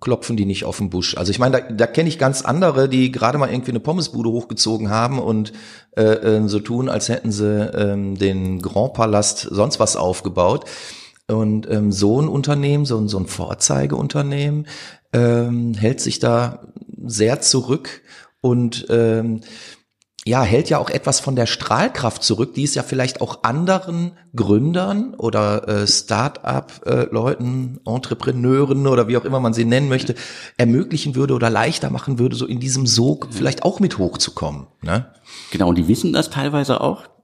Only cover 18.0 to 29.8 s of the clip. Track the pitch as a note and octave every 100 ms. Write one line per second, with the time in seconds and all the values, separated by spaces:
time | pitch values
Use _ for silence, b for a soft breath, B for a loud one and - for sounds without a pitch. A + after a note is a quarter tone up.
18 | B B B _ B2+ B2 A#2+ A#2 - A#2
19 | A2+ A2+ A#2 A2 B B B B _ _
20 | _ - - B2 A2 A#2+ - D3 - -
21 | - C3 - B2+ A#2 - - A2+ A3 -
22 | A2+ - - G#2+ A#2+ - C#3+ - - C3
23 | B2+ - B2 - - C#3 F3+ F#3+ F#3 E3+
24 | F3 b b A#2+ G2 G#2 C#3+ F3 F#2+ G2+
25 | - - A2+ G#2 G#2 G#2 - G#2 G#2 -
26 | - G#2 C#3 - - C3 C#3 - - B2+
27 | - A2 A#2+ - B2 C3 B2+ C3+ - B2
28 | - B2 - B2+ B2 C3+ C#3+ C3+ C#3 B2
29 | A2+ A#2+ - C3 A#2+ A2+ A#2 B2+